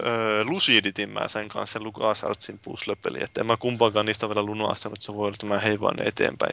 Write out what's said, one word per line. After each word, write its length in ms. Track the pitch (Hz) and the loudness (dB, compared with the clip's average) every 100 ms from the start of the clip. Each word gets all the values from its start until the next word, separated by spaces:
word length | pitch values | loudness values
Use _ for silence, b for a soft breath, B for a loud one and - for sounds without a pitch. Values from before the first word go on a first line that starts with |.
| 120 | 0
ö, 380 | 117 110 107 | 0 2 2
Luciditin 680 | 110 185 - 113 101 98 101 | 2 2 6 6 4 -2 -4
mä 180 | 104 - | -4 -4
sen 220 | 110 104 | -4 -6
kanssa, 240 | 107 104 | -6 -6
sen 100 | 110 | -6
LucasArtsin 760 | 107 104 107 104 - 101 - 101 | -8 -2 0 0 -2 -4 -8 -10
puzzle-peli, 640 | - - - - - 65 | -10 -6 -4 -4 -4 -4
että 180 | - - | -4 -2
en 60 | 113 | 0
mä 100 | 113 | 0
kumpaakaan 480 | 123 117 113 104 107 | 0 4 4 4 0
niistä 240 | 107 107 | 0 0
vielä 140 | 104 | 0
lunastanut, 580 | 104 107 104 104 107 107 | 0 0 -2 -2 -6 -8
se 120 | - | -8
voi 120 | 104 104 | -4 -4
olla, 80 | 101 | -2
että 100 | 104 | -2
mä 140 | 101 | 0
heivaan 360 | 107 104 104 - | 2 2 2 0
ne 80 | |
eteenpäin 480 | 107 - - - - | -2 0 0 2 -2